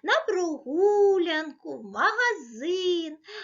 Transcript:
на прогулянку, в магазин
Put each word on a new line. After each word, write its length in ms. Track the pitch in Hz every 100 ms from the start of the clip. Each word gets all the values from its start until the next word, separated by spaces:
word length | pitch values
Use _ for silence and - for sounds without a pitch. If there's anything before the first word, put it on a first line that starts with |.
на 100 | 320 554 640
прогулянку, 1500 | 381 349 285 254 302 403 415 403 381 339 311 320 - 320 269
в 60 |
магазин 1300 | 214 202 415 440 480 403 240 220 294 370 359 349 320 311 320 427